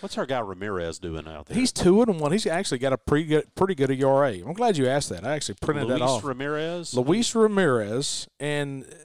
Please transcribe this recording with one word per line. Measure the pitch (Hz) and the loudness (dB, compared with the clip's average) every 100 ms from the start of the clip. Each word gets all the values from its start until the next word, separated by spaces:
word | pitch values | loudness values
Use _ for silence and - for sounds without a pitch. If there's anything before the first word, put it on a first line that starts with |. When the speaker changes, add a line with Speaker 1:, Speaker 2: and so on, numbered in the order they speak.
Speaker 1:
What's | 196 - | -10 -6
our | 135 | -2
guy | 131 | -2
Ramirez | 104 92 104 95 85 80 | -4 -6 -4 -4 -4 -6
doing | 87 80 78 | -8 -8 -10
out | 78 76 | -14 -6
there? | 214 | -2
Speaker 2:
He's | 254 | -2
two | - 180 196 | 2 6 6
and | 240 170 | 4 2
one. | 147 | 0
He's | 165 - | 0 0
actually | 165 202 131 | -2 -2 -2
got | 135 | -2
a | 131 | -2
pretty | - 147 160 | 0 0 2
good, | 151 - - | 0 0 -2
pretty | 190 | 0
good | 165 135 | 2 0
E | 135 | 2
R | 135 135 143 | 4 4 2
A. | 95 | 0
I'm | 95 | -8
glad | 180 240 170 | -2 0 2
you | 127 | 2
asked | 139 - | 2 -2
that. | 90 104 | -6 -6
I | |
actually | 151 - 101 | -6 -6 -8
printed | - 147 120 | -4 -2 0
that | 127 | 0
Speaker 1:
Luis | 127 | 2
Speaker 2:
off. | 123 139 | 0 -2
Speaker 1:
Ramirez? | 127 143 151 160 175 165 | -6 -4 -4 -4 -6 -4
Speaker 2:
Luis | 123 127 202 233 226 | -2 2 2 2 4
Ramirez, | 220 196 170 123 104 117 143 - - - | 4 4 4 4 0 -2 -4 -6 -10 -8
and | 143 147 143 139 127 - | -4 -4 -4 -8 -14 -20